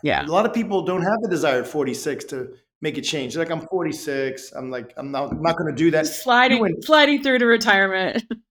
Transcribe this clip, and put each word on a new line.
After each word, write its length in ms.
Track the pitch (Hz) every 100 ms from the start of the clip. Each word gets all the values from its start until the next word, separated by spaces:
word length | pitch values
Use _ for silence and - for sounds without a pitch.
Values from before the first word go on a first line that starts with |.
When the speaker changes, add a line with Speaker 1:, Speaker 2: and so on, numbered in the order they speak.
Speaker 1:
Yeah. 240 | 151 80 80
Speaker 2:
A 60 |
lot 160 | 180 220
of 80 | 226
people 280 | 196 196
don't 200 | 165 185
have 180 | 175 226
the 80 | 220
desire 300 | 165 147 127
at 80 | 123
forty-six 580 | 151 131 113 151 135 -
to 280 | 135 127 - _ _
make 160 | 156 147
a 40 |
change. 340 | - 156 127 160
They're 100 | 165
like, 60 |
"I'm 160 | 160 -
forty-six. 840 | 185 165 147 147 139 135 131 -
I'm 180 | - 131
like, 200 | 127 123 -
I'm 140 | 139
not, 200 | 135 139
I'm 120 | 151
not 120 | 165 196
gonna 200 | 160 127
do 160 | 165
that." 160 | 156 156
Speaker 1:
Sliding, 500 | - 254 240 254 254
Speaker 2:
You 60 |
went 200 | 208 165
Speaker 1:
sliding 380 | - 302 285 285
through 160 | 277 254
to 80 | 240
retirement. 760 | 233 220 196 196 190 185 226 -
<laughs> 60 | 226 _